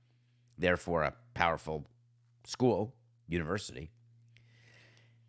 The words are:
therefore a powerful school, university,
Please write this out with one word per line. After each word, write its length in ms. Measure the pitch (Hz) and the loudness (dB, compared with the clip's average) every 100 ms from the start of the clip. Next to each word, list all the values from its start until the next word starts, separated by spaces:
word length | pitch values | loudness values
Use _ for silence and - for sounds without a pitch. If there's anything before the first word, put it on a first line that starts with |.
| _ _ _ _ _ - | _ _ _ _ _ 0
therefore 460 | 87 87 - 85 | 2 2 2 2
a 100 | 73 - - | 0 -2 -14
powerful 540 | - 87 78 78 78 69 _ _ _ _ _ | 0 2 2 -4 -8 -8 _ _ _ _ _
school, 520 | - - 127 95 107 - _ _ - | -16 2 2 2 -2 -8 _ _ -4
university, 640 | 85 78 101 - 62 80 - _ _ _ - _ _ - - - - _ _ | -4 -2 -4 -6 -12 -14 -16 _ _ _ -20 _ _ -20 -20 -20 -20 _ _